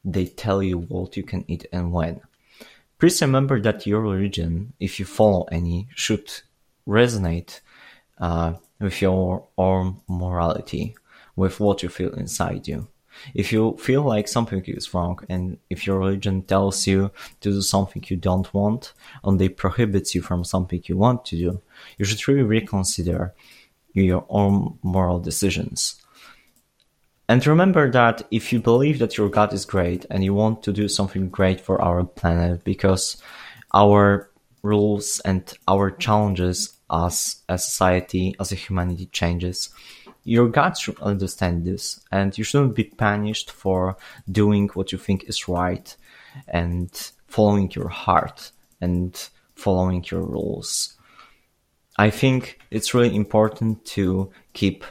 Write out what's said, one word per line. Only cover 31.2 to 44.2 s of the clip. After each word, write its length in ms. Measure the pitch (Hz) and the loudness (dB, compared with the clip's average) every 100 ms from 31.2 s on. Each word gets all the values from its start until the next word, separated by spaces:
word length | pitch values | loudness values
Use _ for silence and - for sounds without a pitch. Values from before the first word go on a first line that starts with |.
| 92 | -4
great 320 | - 95 92 | 0 2 0
for 200 | - 95 | -2 0
our 240 | 90 87 | 2 0
planet, 600 | 90 - 85 85 87 87 | -2 -2 0 2 0 -2
because 520 | - 95 95 95 - - - - - - - | -4 0 2 2 -2 -8 -18 -20 -20 -20 0
our 560 | 98 104 101 101 101 - _ _ _ | 6 8 8 6 4 -2 _ _ _
rules 580 | 104 104 104 104 - - | 0 2 2 0 -4 -6
and 320 | 95 92 - - - | -2 -2 -4 -8 0
our 240 | 98 98 | 2 2
challenges 840 | 95 - 104 104 90 90 90 - _ _ | -2 0 2 2 0 0 -2 -6 _ _
as 520 | 80 87 - - - - | -2 0 -2 -6 -8 -6
a 100 | 90 | -4
society, 760 | - - 92 90 - 92 92 - | -4 2 2 2 0 -2 -2 -4
as 140 | 95 | -8
a 40 | 90 | -8
humanity 500 | - 92 90 87 92 | -4 -2 -2 -4 -8
changes, 640 | - 85 87 90 90 - - - - - _ | -4 -2 -2 -4 -6 -10 -12 -20 -20 -20 _
your 220 | 113 117 120 | 0 4 6
God 300 | 131 165 - | 4 0 -2
should 220 | - - | -8 -6
understand 640 | 101 98 95 - 92 87 | -4 -2 -4 -2 0 0
this, 360 | 87 101 - - _ | -2 -6 -8 -12 _
and 240 | 98 98 95 | -2 0 -2
you 80 | |
shouldn't 320 | 110 143 135 110 | 0 2 2 0
be 80 | |
punished 640 | 107 - 107 104 107 107 - | -4 0 0 0 -4 -6 -10
for 460 | - 95 92 92 95 - - | -6 0 0 0 -4 -14 -16